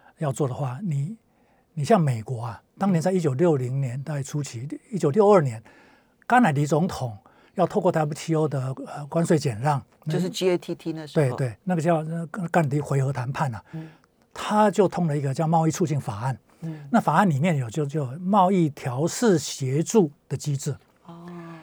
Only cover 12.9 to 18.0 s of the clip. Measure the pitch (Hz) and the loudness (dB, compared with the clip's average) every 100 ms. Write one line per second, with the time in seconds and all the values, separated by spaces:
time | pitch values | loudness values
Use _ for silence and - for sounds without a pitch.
12.9 | 139 135 135 123 139 147 107 - 160 160 | 0 0 -2 -4 -4 -4 -4 -12 -14 -14
13.9 | - _ _ _ - - 214 214 202 180 | -18 _ _ _ -12 -2 4 4 4 2
14.9 | 180 170 147 139 135 160 165 160 151 160 | 2 0 0 -2 -2 2 2 2 0 0
15.9 | 151 117 101 123 113 _ - 165 156 143 | -2 -4 -6 -4 -6 _ -14 -12 -12 0
16.9 | 240 202 156 202 135 180 147 117 156 143 | 2 4 4 4 4 2 0 -2 -4 -4
17.9 | 151 | -2